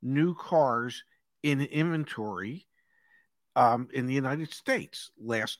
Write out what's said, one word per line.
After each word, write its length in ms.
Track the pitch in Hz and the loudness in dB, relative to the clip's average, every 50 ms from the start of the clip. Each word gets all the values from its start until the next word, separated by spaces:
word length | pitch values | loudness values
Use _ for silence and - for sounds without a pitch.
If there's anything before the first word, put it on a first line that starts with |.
new 320 | - 123 135 143 160 180 170 | -4 -2 2 2 2 2 0
cars 720 | - - - 175 160 147 131 117 117 120 123 120 - - _ _ _ _ _ _ _ | -2 -2 2 4 4 4 4 2 0 -2 -4 -6 -10 -14 _ _ _ _ _ _ _
in 180 | - 147 143 135 | -2 0 0 0
inventory, 1080 | 143 - - 151 160 175 165 160 151 - - - 110 107 98 90 95 107 135 185 - _ _ _ _ _ _ _ _ _ _ _ _ _ _ _ _ _ - | 0 0 0 0 0 2 0 -2 -4 -4 -6 -6 -6 -6 -6 -6 -6 -8 -8 -10 -14 _ _ _ _ _ _ _ _ _ _ _ _ _ _ _ _ _ 4
um, 320 | 127 123 117 117 123 127 120 | 4 6 6 6 2 0 -4
in 140 | - 135 123 | -4 -4 -2
the 80 | 127 131 | 0 0
United 380 | 139 135 131 139 156 160 - | 0 0 0 -2 -4 -6 -8
States 580 | - - - - 262 - - - - - - - _ - | -10 -6 -2 -2 -2 -2 -2 -6 -12 -14 -16 -16 _ -10
last 400 | 110 113 117 110 107 107 - | -4 -2 -2 0 -2 -2 -6